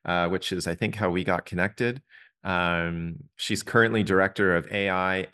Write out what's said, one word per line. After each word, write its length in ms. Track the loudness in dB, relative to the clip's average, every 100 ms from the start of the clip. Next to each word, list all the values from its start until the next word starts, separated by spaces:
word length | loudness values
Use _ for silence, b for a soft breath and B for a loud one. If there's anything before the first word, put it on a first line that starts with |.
uh, 240 | -2 0 0
which 240 | -2 -4
is, 140 | -4 -4
I 80 |
think, 200 | -2 -4
how 140 | 0 0
we 160 | 0
got 220 | 0 -2 -2
connected. 560 | -2 -2 -2 -4 -4 B B B _
Um, 720 | -4 0 0 0 -2 -4 -6 -10 -16
she's 300 | -10 -4 -4
currently 400 | 2 4 4 4
director 500 | 2 4 2 2 2
of 140 | 2 0
A 180 | -2 -2
I 380 | 0 0 -2 -4